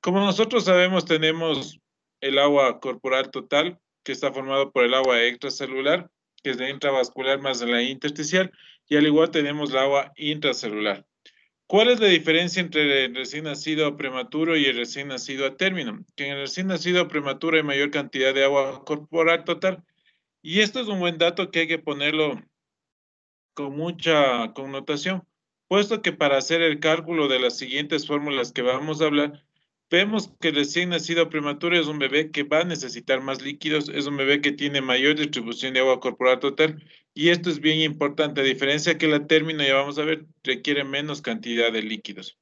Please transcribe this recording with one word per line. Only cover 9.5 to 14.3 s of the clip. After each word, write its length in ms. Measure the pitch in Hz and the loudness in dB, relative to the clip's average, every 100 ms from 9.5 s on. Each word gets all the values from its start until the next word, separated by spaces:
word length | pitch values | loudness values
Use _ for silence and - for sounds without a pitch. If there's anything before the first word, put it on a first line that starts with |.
| 147 147 | -2 -2
el 60 | 131 | 0
agua 360 | 135 139 135 - | 2 2 -2 -6
intracelular. 880 | 151 151 151 123 120 104 107 98 _ _ - _ _ _ _ | -6 -2 -2 -2 -4 -2 -2 -2 _ _ -20 _ _ _ _
¿Cuál 220 | 196 233 | 4 6
es 100 | 233 | 6
la 80 | 208 | 6
diferencia 540 | 170 160 160 175 180 | 4 4 2 2 -2
entre 420 | 175 156 147 139 | -2 0 2 2
el 100 | 131 | 0
recién 300 | 123 131 147 | -4 -8 -8
nacido 540 | 156 139 156 151 151 147 | -8 -8 -4 0 0 -2
prematuro 580 | 139 127 117 | -6 -6 -6